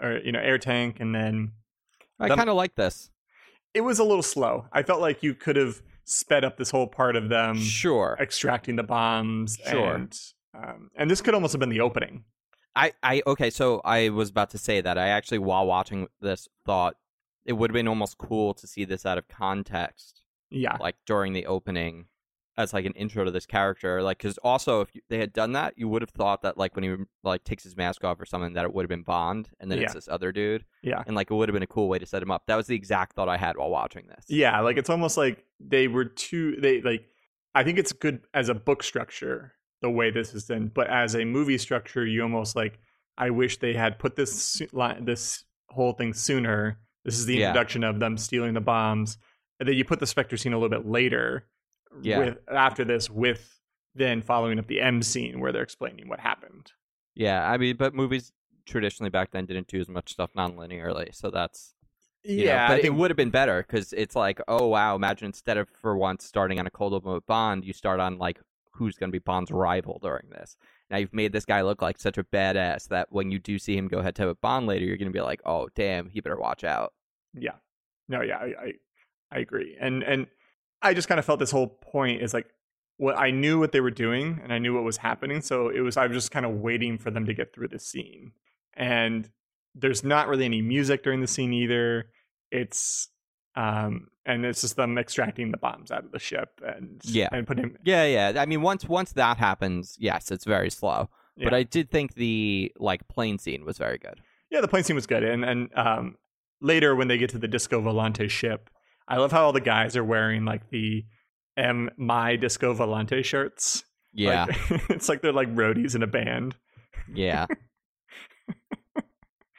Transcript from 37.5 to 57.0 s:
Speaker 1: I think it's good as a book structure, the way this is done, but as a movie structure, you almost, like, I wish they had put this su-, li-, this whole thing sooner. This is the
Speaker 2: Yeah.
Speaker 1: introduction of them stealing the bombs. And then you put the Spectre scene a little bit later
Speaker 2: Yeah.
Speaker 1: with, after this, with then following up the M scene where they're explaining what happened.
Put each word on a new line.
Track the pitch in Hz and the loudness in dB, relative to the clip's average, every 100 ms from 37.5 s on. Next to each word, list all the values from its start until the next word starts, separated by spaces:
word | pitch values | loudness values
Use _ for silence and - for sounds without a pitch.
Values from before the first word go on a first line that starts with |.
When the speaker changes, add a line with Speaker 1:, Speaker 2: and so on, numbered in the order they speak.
| 135 | 2
Speaker 1:
I | |
think | 131 175 | 4 2
it's | 175 | 0
good | - 156 131 - 143 | 0 -2 -2 -4 0
as | 120 | 0
a | 107 | 0
book | 127 139 | 2 2
structure, | - 120 120 - 127 123 131 _ _ _ | 0 -6 -6 -8 -6 -6 -10 _ _ _
the | 123 | -2
way | 117 113 | 2 2
this | 113 110 107 | 2 -4 -8
is | - | -6
done, | 113 110 | -4 -2
but | 120 127 | 0 2
as | 123 117 113 | 2 2 0
a | 113 | 0
movie | 131 143 127 | 0 2 0
structure, | - 123 110 127 117 | 0 -4 -4 -4 -2
you | 110 | 0
almost, | 117 113 110 123 | 0 -2 -2 -2
like, | 117 113 _ _ _ - | -4 -6 _ _ _ -4
I | 127 | -2
wish | 120 123 - | 2 0 0
they | 120 | -2
had | 117 113 110 | 2 0 0
put | 135 - | -4 0
this | 135 104 - | -2 -2 -4
su-, | - 156 | -4 -4
li-, | 131 120 - | -2 -2 -2
this | 120 117 - - - _ _ | -4 -4 -4 -8 -12 _ _
whole | 127 123 | 0 0
thing | 117 117 | 0 -2
sooner. | 107 - 135 117 104 107 107 _ _ | -2 0 0 2 0 0 -4 _ _
This | 123 113 | -6 -2
is | 113 | 0
the | 123 | 2
Speaker 2:
Yeah. | 101 | 4
Speaker 1:
introduction | 104 117 120 | 4 0 0
of | 113 107 | 0 0
them | 113 110 | -2 -2
stealing | - 123 117 | -2 -2 0
the | 113 | 0
bombs. | 117 113 110 107 107 110 _ _ _ _ | 2 2 2 0 -2 -6 _ _ _ _
And | 131 | 0
then | 135 | 2
you | 127 | 2
put | 165 | 0
the | 139 | 0
Spectre | - 123 120 | 0 -2 -2
scene | 127 | -2
a | 117 | 0
little | 113 | 0
bit | 113 110 | 0 0
later | 117 127 120 117 131 - _ _ _ _ 143 | 0 0 0 -2 -4 -10 _ _ _ _ -8
Speaker 2:
Yeah. | 110 104 | -2 2
Speaker 1:
with, | 123 117 - | 0 -2 -2
after | 135 131 131 | 4 4 4
this, | 120 120 110 | 0 0 -2
with | 107 123 113 - _ _ _ _ | 0 0 0 -8 _ _ _ _
then | 131 131 117 | -2 0 0
following | 113 120 117 110 | 2 2 2 -2
up | 110 | -2
the | 104 | 0
M | 127 120 | 2 2
scene | 110 127 120 123 | 0 -2 -4 -4
where | 131 | -2
they're | 120 | -2
explaining | 117 - 123 117 123 | -4 -6 -10 -10 -12
what | - | -6
happened. | 113 - - - - _ _ _ | -4 -4 -8 -20 -20 _ _ _